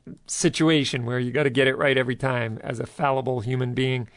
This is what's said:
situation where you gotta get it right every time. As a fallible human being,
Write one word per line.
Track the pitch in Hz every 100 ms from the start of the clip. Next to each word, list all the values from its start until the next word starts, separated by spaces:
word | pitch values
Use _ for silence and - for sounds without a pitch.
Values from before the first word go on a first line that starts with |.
| - - -
situation | - 175 - 160 160 131 135
where | 117 123
you | 123
gotta | 127 147
get | 123 135
it | 131
right | 143 131
every | 127 123
time. | 135 123 117 110
As | - 117
a | 123
fallible | - 143 135 127 127
human | 110 127 127
being, | 123 131 131 113